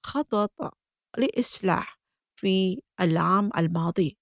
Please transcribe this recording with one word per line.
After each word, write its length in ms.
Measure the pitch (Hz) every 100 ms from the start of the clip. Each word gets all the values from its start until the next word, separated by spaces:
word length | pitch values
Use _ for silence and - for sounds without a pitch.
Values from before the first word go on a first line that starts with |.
| -
خطط 680 | 285 302 208 208 - - _ _ _ _ -
لإصلاح 800 | 262 - - - 190 - - - _ _ _ -
في 420 | 196 190 190 190 _ -
العام 500 | 180 165 165 190 208 -
الماضي. 600 | 165 165 170 185 160 -